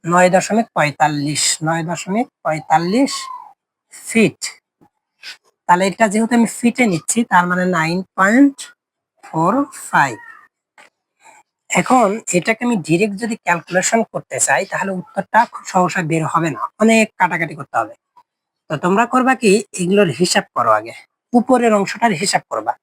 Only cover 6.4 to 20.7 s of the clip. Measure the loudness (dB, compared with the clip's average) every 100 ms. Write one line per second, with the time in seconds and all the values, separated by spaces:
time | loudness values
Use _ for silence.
6.4 | 2 0 -2 2 0 0 -2 -4 2 2
7.4 | 2 0 0 0 -2 -4 -6 0 2 6
8.4 | 4 2 -18 _ _ _ _ _ -10 -2
9.4 | 0 0 -4 -10 -4 0 0 -2 -16 -20
10.4 | _ _ _ _ -20 _ _ _ -20 _
11.4 | _ _ _ -4 2 4 4 0 -2 -2
12.4 | -2 -4 -2 -4 -2 0 0 -4 -8 -8
13.4 | -4 -4 -2 -2 0 -2 -2 -8 -10 -6
14.4 | -2 -2 -2 -6 -6 -6 -8 -10 0 0
15.4 | 0 -4 -4 0 0 -2 -2 -2 -2 -2
16.4 | -2 -4 -10 _ 4 4 2 _ -2 0
17.4 | -6 -8 -6 -6 -6 -10 _ _ _ _
18.4 | _ _ _ -4 0 0 2 0 0 0
19.4 | 2 2 0 -6 0 2 2 0 0 0
20.4 | -2 -4 0